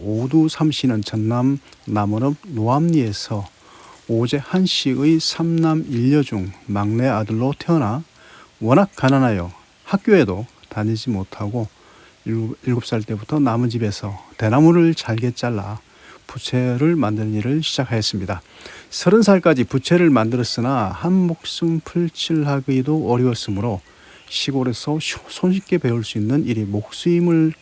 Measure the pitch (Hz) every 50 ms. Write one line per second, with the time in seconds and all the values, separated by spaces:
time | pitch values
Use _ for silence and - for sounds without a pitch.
0 | - 104 110 113 127 131 156 160 156 160 - - 156 156 139 - - 127 117 107
1 | 104 - 110 110 107 110 117 123 127 135 139 139 - - - - _ - 110 107
2 | 104 104 107 113 131 143 147 - - 196 143 110 107 117 131 147 165 175 165 147
3 | 120 107 98 - - - 117 101 101 - _ _ _ - - - - - - -
4 | - - 117 113 123 123 147 139 - - - 190 190 175 - - - 135 127 127
5 | 143 156 165 160 - - - - 170 170 165 165 165 160 156 160 - - 131 117
6 | 123 135 147 151 135 - 113 101 90 98 - - - - 101 101 101 104 110 117
7 | 127 135 110 101 107 104 110 113 127 139 147 - - - 170 156 123 104 117 147
8 | 165 - _ - - - - - - _ _ - 110 110 127 190 202 - - -
9 | 131 131 139 135 131 120 104 90 87 90 - - - _ _ _ _ - 202 202
10 | - 226 208 175 123 98 90 98 123 - _ _ - - - 110 107 110 113 107
11 | - 127 107 95 95 - - - 110 101 117 120 107 - - _ _ - - -
12 | - - _ _ - 110 113 113 113 113 113 - - 127 120 117 - - 120 113
13 | 107 - 110 101 107 - 151 151 139 120 110 120 123 117 113 113 113 101 95 -
14 | - 98 101 - - - - - 110 107 120 139 160 165 170 175 165 165 160 -
15 | - - 110 113 123 120 110 - - 120 117 101 98 98 107 - - _ _ -
16 | - - - - _ - - 127 - - 127 127 123 127 120 123 147 165 175 156
17 | 107 107 107 110 110 107 107 107 104 127 143 160 151 - - - 127 - 120 110
18 | 101 - - 95 95 90 92 85 - _ - - - - - - - - - -
19 | - 180 202 233 208 208 196 180 - 170 151 127 117 - - 131 - - 170 175
20 | 175 160 135 113 110 113 127 123 117 - - 123 117 131 139 123 110 - 92 -
21 | - 175 185 190 180 170 165 - - - - - 170 165 165 156 - - - 170
22 | 175 165 - - - - 165 156 147 143 139 139 131 143 131 131 131 147 156 160
23 | 117 104 120 120 127 127 117 - - 110 101 98 117 120 98 - - - - -
24 | - - - - - - - - - 147 135 131 127 127 113 - - 147 151 156
25 | - - - - - - - - - 185 185 196 - - 185 165 - 123 117 117
26 | 107 - - 110 104 110 135 151 - 120 117 110 104 98 104 104 - - - -
27 | - 170 170 175 175 170 165 160 160 160 160 -